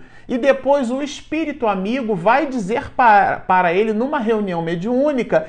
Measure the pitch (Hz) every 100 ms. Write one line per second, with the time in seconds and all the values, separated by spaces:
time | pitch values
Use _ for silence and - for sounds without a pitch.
0 | - - - 240 269 269 262 285 233 262
1 | 285 - - 311 294 - 220 190 190 262
2 | 220 190 185 262 302 254 185 247 262 -
3 | 240 202 185 - - 185 175 180 226 214
4 | 262 302 220 214 196 170 165 175 202 247
5 | 294 262 196 165